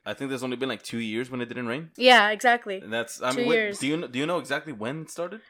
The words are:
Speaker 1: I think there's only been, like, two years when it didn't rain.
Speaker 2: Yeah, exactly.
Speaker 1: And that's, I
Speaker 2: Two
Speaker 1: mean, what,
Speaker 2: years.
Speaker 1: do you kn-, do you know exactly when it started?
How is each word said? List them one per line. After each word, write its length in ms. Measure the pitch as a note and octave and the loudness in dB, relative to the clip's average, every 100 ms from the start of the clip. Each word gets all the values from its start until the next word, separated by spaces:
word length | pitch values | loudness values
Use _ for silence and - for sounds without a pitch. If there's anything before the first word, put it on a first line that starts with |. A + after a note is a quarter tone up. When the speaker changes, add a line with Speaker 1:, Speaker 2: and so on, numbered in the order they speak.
| - | -10
Speaker 1:
I 80 | |
think 160 | G#2+ C#3 | -6 -4
there's 140 | C3 | -4
only 140 | B2+ B2 | -4 -2
been, 120 | C3+ | -4
like, 140 | G#2+ | -4
two 140 | - A#2 | -6 -4
years 300 | A2 A2 B2+ | -2 -2 -4
when 80 | B2+ | -4
it 60 | A#2 | -6
didn't 200 | A#2 A#2+ | -6 -4
rain. 240 | C3 E3 - | -4 -6 4
Speaker 2:
Yeah, 340 | B3+ A#3 G#3 | 8 8 8
exactly. 460 | G#3+ B3 A#3+ A#3 F#3+ | 4 2 2 0 -10
Speaker 1:
And 120 | C#3+ | -4
that's, 300 | A2+ - - | -4 -4 -2
I 100 | B2+ | 0
Speaker 2:
Two 60 | C3+ | 2
Speaker 1:
mean, 80 | - | 2
what, 60 | |
Speaker 2:
years. 260 | - G#3 G3 | 2 2 -2
Speaker 1:
do 80 | C3+ | -2
you 100 | D#3+ | -2
kn-, 140 | E3+ | -2
do 80 | B2 | -2
you 60 | D#3 | 0
know 140 | F3 | -2
exactly 340 | A#2+ C#3+ D3+ | -2 -4 -4
when 300 | A2 A2+ D#3 | -6 -4 -6
it 60 | D#3 | -8
started? 280 | - F3+ A3 | -8 -8 -8